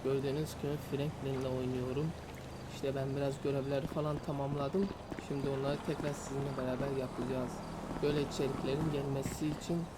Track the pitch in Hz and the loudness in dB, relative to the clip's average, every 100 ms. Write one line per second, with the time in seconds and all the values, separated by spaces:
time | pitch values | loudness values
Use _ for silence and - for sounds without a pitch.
0 | 131 135 139 139 156 - 143 147 - 135 | 4 2 2 2 0 -2 -2 -2 -2 0
1 | 147 - 135 135 131 127 127 127 127 131 | 0 0 -2 0 0 2 2 0 0 0
2 | 156 - - - - - - - 135 139 | 0 -2 -8 -10 -10 -10 -8 -2 0 0
3 | 135 135 139 135 147 139 135 139 143 160 | 0 2 0 2 2 2 2 0 0 0
4 | 151 151 - 139 139 143 139 190 196 - | 0 0 -2 -2 0 0 2 2 2 -2
5 | - - - 143 135 135 139 143 - 147 | -6 -8 -4 -2 0 2 2 0 0 0
6 | 147 143 - 139 143 135 127 127 139 135 | 0 -2 -2 -2 0 0 0 0 0 0
7 | 127 - 123 131 127 - - - - - | -2 -2 0 0 0 -4 -6 -6 -4 0
8 | 147 147 139 - 139 135 131 139 156 147 | 2 4 2 2 0 2 0 2 2 2
9 | 139 135 131 - 151 151 - 170 165 | 0 0 0 0 0 0 0 0 0